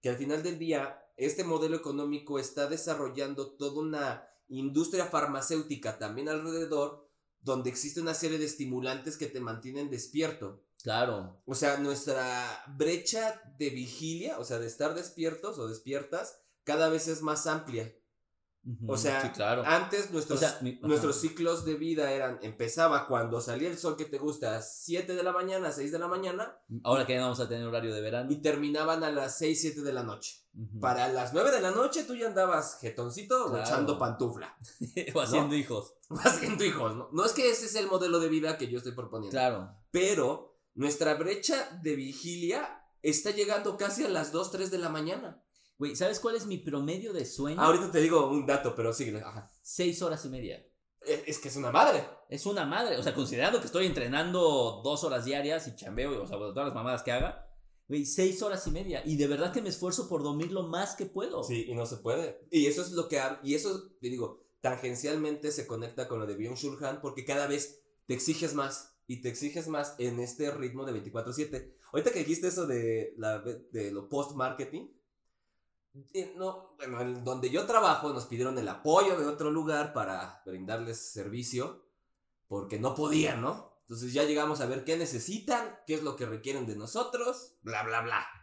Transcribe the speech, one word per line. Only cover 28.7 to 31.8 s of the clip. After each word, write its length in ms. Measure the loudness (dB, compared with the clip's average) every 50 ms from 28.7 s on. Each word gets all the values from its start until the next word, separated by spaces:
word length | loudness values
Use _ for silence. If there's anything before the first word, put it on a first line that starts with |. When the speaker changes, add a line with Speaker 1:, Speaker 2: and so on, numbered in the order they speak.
| 2 2 2 2 2 2 2
Speaker 1:
a 60 | 0 0
las 260 | 0 0 0 0 0
seis, 220 | 2 2 2 2
siete 220 | 2 0 -2 -2 -4
de 100 | -2 -2
la 100 | -2 -2
noche. 400 | -4 -6 -8 -8 -12 -12 -12 _ _ _
Speaker 2:
Ujú. 260 | -12 -12 -10 -6 0
Speaker 1:
Para 260 | 2 2 4 4 2 2
las 240 | 2 0 0 2 2
nueve 200 | 4 6 6 6
de 80 | 6
la 100 | 4 2
noche 320 | 4 4